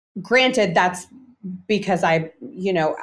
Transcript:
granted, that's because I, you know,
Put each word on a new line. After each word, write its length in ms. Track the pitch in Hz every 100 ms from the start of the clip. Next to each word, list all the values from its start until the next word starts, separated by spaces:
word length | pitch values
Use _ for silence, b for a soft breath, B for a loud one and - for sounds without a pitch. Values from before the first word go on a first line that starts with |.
| _ 196
granted, 520 | 180 247 254 240 196
that's 340 | 175 185 - - - - _ 185 185 -
because 340 | 208 196 175
I, 300 | 175 165 160 -
you 320 | 120 180 190
know, 240 | 175 156 -